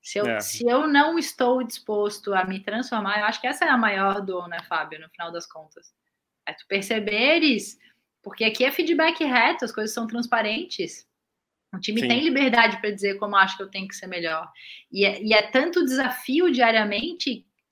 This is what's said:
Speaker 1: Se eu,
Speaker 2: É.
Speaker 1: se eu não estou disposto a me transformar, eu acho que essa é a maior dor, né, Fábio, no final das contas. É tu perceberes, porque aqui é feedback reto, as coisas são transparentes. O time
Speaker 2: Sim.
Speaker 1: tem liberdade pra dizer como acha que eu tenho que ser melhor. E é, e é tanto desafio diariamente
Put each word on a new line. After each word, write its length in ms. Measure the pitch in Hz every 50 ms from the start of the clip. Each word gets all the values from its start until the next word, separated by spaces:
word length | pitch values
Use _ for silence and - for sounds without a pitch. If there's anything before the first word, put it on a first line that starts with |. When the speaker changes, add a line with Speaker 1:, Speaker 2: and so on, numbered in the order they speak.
| _
Speaker 1:
Se 160 | - - 202
eu, 80 | 208
Speaker 2:
É. 120 | 233 226 214
Speaker 1:
se 280 | 208 - - - 240 240
eu 180 | 240 262 311
não 320 | 311 285 285 294 311 339 330
estou 440 | - - - - 254 247 254 254 254
disposto 720 | - - - _ - 214 208 208 202 202 - - 208 196
a 100 | 190 185
me 160 | 185 190 196
transformar, 600 | 196 - 202 226 254 254 247 220 208 190 202 214
eu 40 | 208
acho 160 | 214 220 -
que 60 | -
essa 180 | 247 277 - 359
é 40 | 320
a 60 | 269 247
maior 420 | 226 214 202 190 196 196 196 202
dor, 260 | 196 190 185 180 175 175
né, 100 | 170 170 - -
Fábio, 320 | 170 160 151 156 156 156
no 80 | 160 160
final 240 | _ _ 175 165 165
das 140 | 170 165
contas. 480 | - - 160 156 151 _ - _ _ _ _ _ _ _ _ _ _ _ _ _
É 60 | - -
tu 140 | - - _
perceberes, 1080 | 202 196 196 196 233 220 208 208 208 214 240 277 320 339 311 302 247 208 - - - _ _ _ _ _ _ _ _ _ _
porque 220 | 202 - - 220
aqui 200 | 220 214 - 247
é 40 | 269
feedback 540 | 269 - 339 320 339 294 320 330 339 - 320
reto, 400 | 277 254 247 226 269 339 - -
as 80 | 220 -
coisas 220 | - 214 214 214
são 120 | - 233
transparentes. 1000 | 220 226 240 240 - - 226 220 208 214 262 359 359 - - - - - - _ _ _ _ _ _ _ _ _ _ _ _ _ _ -
O 40 | 185
time 200 | - - 208 226 247
Speaker 2:
Sim. 60 | -
Speaker 1:
tem 120 | 233 247 302
liberdade 580 | 330 262 277 277 262 233 233 226 220 214 -
pra 100 | - 208
dizer 240 | 202 196 202 202 196 202
como 160 | 214 208 202
acha 220 | 196 190 190 -
que 60 | - 196
eu 80 | 196
tenho 180 | 196 196 190 196
que 80 | -
ser 100 | - -
melhor. 420 | 185 185 175 165 165 160 160 165 - _ - - - - - - _ -
E 120 | 190 202
é, 160 | 196 196 - 220
e 100 | 214 220
é 100 | 214 208
tanto 420 | 214 - 254 277 339 339 349 320
desafio 680 | 262 254 262 277 233 - - - - 262 311 370 349 269
diariamente 920 | 240 240 226 226 220 214 208 202 202 233 349 349 - - 285 240 - _ _ _ _ _ _